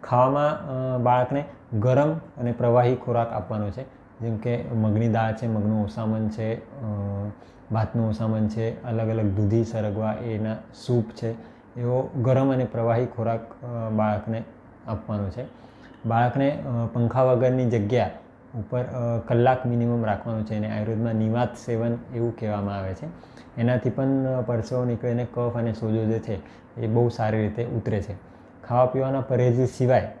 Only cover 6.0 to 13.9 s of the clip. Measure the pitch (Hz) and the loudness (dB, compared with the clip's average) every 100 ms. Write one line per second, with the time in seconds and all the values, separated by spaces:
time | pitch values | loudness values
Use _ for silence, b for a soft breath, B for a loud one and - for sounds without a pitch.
6 | 110 110 110 110 110 113 - - 110 104 | -2 0 -2 -2 -4 -4 -8 -10 -6 -4
7 | 101 101 101 101 B B - 110 110 120 | -4 -4 -6 -10 B B -4 0 0 0
8 | 113 107 113 110 107 113 113 113 123 113 | 0 0 0 2 0 0 -4 -4 -4 -2
9 | 110 113 107 98 104 113 113 113 107 101 | 0 2 0 2 2 4 2 -2 -2 -2
10 | 110 107 120 107 110 110 - - - 120 | -2 -2 -4 -4 -4 -4 -10 -16 0 0
11 | 107 - 113 113 B B B - 120 127 | 0 -6 -6 -6 B B B -6 -2 0
12 | 131 143 120 131 135 131 123 120 117 117 | -2 0 4 4 4 2 0 0 2 2
13 | 123 - 113 113 - - 123 120 113 | 0 -2 -2 -2 -6 -14 -10 -6 -2